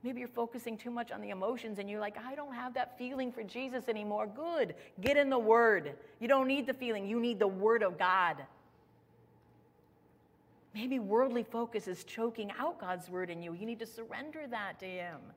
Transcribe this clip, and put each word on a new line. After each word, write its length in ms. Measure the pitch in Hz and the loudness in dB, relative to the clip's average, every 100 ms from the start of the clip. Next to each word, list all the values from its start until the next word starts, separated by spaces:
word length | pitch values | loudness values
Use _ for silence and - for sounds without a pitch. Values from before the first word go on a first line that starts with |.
Maybe 180 | 240 247 | -6 -6
you're 100 | 240 | -6
focusing 480 | 240 233 240 233 220 | -2 -4 -4 -8 -8
too 140 | 240 | -6
much 200 | 240 233 | -6 -6
on 80 | - | -8
the 120 | 208 | -8
emotions 460 | 196 196 247 226 202 | -4 -2 -2 -6 -8
and 100 | 202 | -6
you're 100 | 208 | -4
like, 180 | 208 208 | -4 -6
"I 160 | 233 | -10
don't 200 | 285 285 | -8 -8
have 200 | 240 254 254 | -8 -6 -2
that 220 | 247 254 | -4 -4
feeling 340 | 247 262 254 | -6 -4 -4
for 120 | 240 | -4
Jesus 460 | 208 240 262 254 254 | -8 -6 -4 -4 -2
anymore." 380 | 214 208 208 214 | -2 0 -2 -2
Good. 480 | 214 320 339 214 156 - - | -4 -4 0 0 -2 -16 -4
Get 160 | 202 285 | 2 4
in 120 | 277 | 6
the 100 | 262 | 4
Word. 580 | 220 226 233 202 147 139 - - | 6 8 8 6 2 -10 -16 -8
You 80 | 233 | 4
don't 200 | 269 262 | 4 6
need 200 | 277 262 | 2 0
the 60 | |
feeling. 320 | 262 247 214 196 | -4 -2 -2 0
You 140 | 226 | 0
need 180 | 240 214 | 0 4
the 100 | 202 | 2
Word 360 | 190 208 226 | 4 4 6
of 140 | 202 175 | 4 4
God. 480 | 185 185 175 147 135 - _ _ _ _ _ _ _ _ _ _ _ _ _ _ _ _ _ _ _ _ _ | 4 6 4 2 -10 -18 _ _ _ _ _ _ _ _ _ _ _ _ _ _ _ _ _ _ _ _ _
Maybe 260 | 208 247 262 | -6 -2 0
worldly 440 | 202 220 262 240 | 4 4 6 2
focus 440 | 220 233 233 220 190 | -2 -2 -2 -4 -4
is 180 | 180 - | -8 -8
choking 460 | - 233 233 202 | -2 -2 -2 -8
out 280 | 196 285 349 | -4 -4 -4
God's 300 | 185 185 165 | -4 -6 -4
Word 200 | 180 180 | -6 -4
in 140 | 170 | -6
you. 100 | 170 | -8
You 120 | 170 220 | -8 -6
need 140 | 226 | -8
to 60 | 226 | -10
surrender 600 | - 226 220 285 311 285 | -12 -12 -10 -10 -10 -8
that 320 | 233 202 160 | -6 -6 -8
to 60 | 190 | -10
Him. 340 | 185 175 160 - | -8 -8 -10 -16